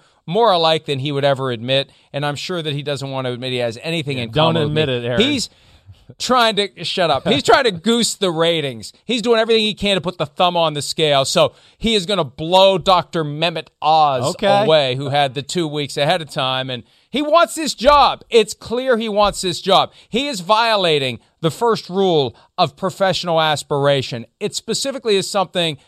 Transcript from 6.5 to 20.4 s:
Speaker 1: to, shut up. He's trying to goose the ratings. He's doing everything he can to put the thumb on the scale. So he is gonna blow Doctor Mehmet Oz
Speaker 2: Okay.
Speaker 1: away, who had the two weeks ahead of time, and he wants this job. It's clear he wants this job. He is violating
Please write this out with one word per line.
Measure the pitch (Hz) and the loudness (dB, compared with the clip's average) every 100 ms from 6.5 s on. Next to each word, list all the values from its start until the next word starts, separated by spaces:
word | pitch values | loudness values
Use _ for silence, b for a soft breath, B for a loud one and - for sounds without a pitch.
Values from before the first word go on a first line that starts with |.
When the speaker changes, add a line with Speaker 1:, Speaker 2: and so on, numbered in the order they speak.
| 202 | 0
Speaker 1:
to, | 202 - 165 | -4 -6 -6
shut | - 170 | 0 0
up. | 135 - | 2 0
He's | 277 | 0
trying | - 320 247 | 2 2 2
to | |
goose | 170 202 233 220 - | 0 0 0 0 -2
the | 190 | -2
ratings. | 160 165 165 139 113 98 b | 0 0 0 -4 -8 -16 b
He's | - 247 | -6 -2
doing | 220 226 | 2 2
everything | 226 226 | 4 2
he | 214 | 0
can | 180 202 190 | -2 -2 0
to | |
put | 175 - | -2 -6
the | 151 | -6
thumb | - 180 175 | -2 -2 0
on | 160 | -2
the | 147 | -2
scale. | 139 - 156 139 135 | -6 -2 0 2 2
So | 180 147 b b _ | 2 0 b b _
he | 226 220 | -2 0
is | 170 | 0
gonna | 196 | -2
blow | 143 - 160 185 196 190 | -4 -6 2 6 6 4
Doctor | 190 180 151 170 151 | 2 2 0 -4 -4
Mehmet | 147 170 160 - _ | -4 -4 -4 -10 _
Oz | 151 156 147 131 131 185 | 2 4 4 2 -2 0
Speaker 2:
Okay. | 202 202 | 2 2
Speaker 1:
away, | 180 156 131 127 | 4 4 2 -2
who | 139 | -2
had | 143 139 | 0 0
the | 127 | -2
two | 139 180 160 | -6 -4 -4
weeks | 147 139 - | -4 -6 -2
ahead | 143 180 | 0 0
of | 147 | -2
time, | 160 131 131 131 | -4 -2 -2 -4
and | 123 b b b | -8 b b b
he | 247 | -4
wants | 302 330 330 311 | 2 2 2 -2
this | 285 | -6
job. | - 247 294 233 135 - | 0 4 6 4 0 0
It's | 226 214 | 2 2
clear | - - 240 262 226 | -4 -8 -4 0 0
he | 226 | 0
wants | 202 202 - | 0 0 0
this | 185 - | -4 -4
job. | 185 175 127 b b | 2 2 2 b b
He | 226 285 | -4 -2
is | |
violating | 220 | -4